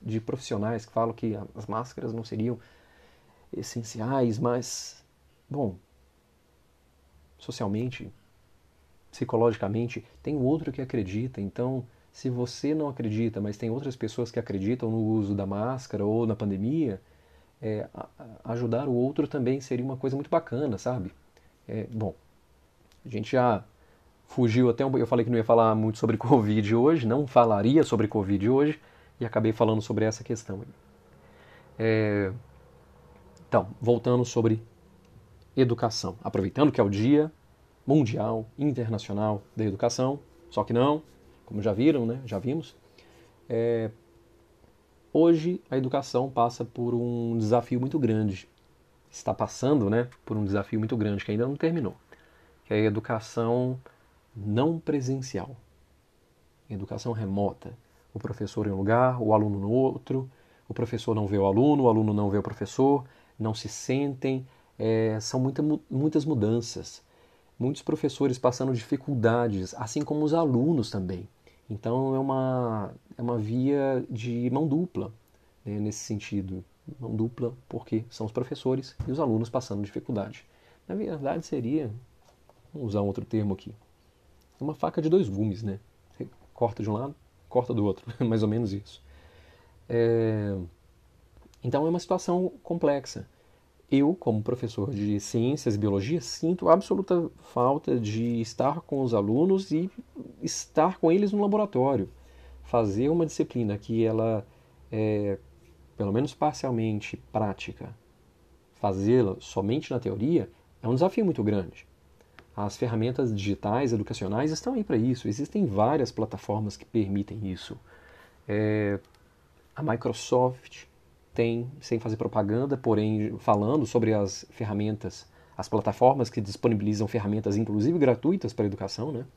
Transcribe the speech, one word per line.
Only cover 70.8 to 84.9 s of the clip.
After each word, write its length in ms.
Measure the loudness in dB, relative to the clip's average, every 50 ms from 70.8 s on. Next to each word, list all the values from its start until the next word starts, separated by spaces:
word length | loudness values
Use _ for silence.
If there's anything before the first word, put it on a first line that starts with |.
| 0 -2
também. 400 | -4 -4 -4 -4 -6 -8 -8 -14 _ _ _ -20 _ _ _ -10
Então 460 | -10 -6 -4 -2 -2 0 0 0 0
é 20 | 0
uma, 720 | 0 0 0 0 0 0 0 0 0 -2 -2 -4 -4 -6 -10 -14 _ -20 -12
é 60 | -8 -4
uma 160 | -2 -2 -2
via 640 | -2 -2 0 0 2 2 2 2 2 2 0 0 -2 -4
de 400 | -8 -6 -6 -4 -4 -2 -2 0
mão 160 | 0 0 0
dupla, 460 | 2 2 0 0 -2 -4 -6 -6 -6 -10 -16 _ _ _ _ _ _ _ _ -10
né, 140 | -8 -4 -4
nesse 220 | -4 -4 -4 -6
sentido. 640 | -8 -6 -8 -8 -6 -4 -4 -4 -4 -4 -8 -10 -12 _ _ _ -18 -18 -14 -12
Mão 160 | -10 -6 -2
dupla 400 | -2 -2 -2 -2 -4 -6 -6 -6 -8 -16 -10
porque 360 | -10 -10 -8 -4 -4 -4 -4 -4
são 160 | -10 -8 -8
os 60 | -6 -4
professores 640 | -4 -4 -4 -6 -4 -2 -2 -2 -2 -2 -8 -10 -10 -6
e 60 | -6 -2
os 80 | -2
alunos 280 | 0 0 2 0 0 -2
passando 360 | -4 -6 -4 -4 -6 -6 -6
dificuldade. 600 | -6 -8 -10 -8 -6 -4 -4 -4 -6 -10 -16 -20 _ _ _ _ _ -20 _ _ -8
Na 80 | -6
verdade 500 | -6 -6 -6 -6 -4 -4 -4 -4 -4 -4
seria, 420 | -4 -4 -4 -2 -2 -2 -2 -2 -4 -8 -10 -14 -20 _ _ _ _ _ _ _ _ _ _ _ _ -12
vamos 140 | -8 -6 -2
usar 140 | 0 0 0
um 40 |
outro 180 | 0 -2 -4 -6
termo 300 | -2 -2 -2 0 0 -2
aqui, 180 | -4 -8 -16 -18 -18 _ _ _ _ _ _ _ _ _ _ _ _ _ _ _ -10
uma 160 | -8 -8 -4
faca 260 | -2 -4 -2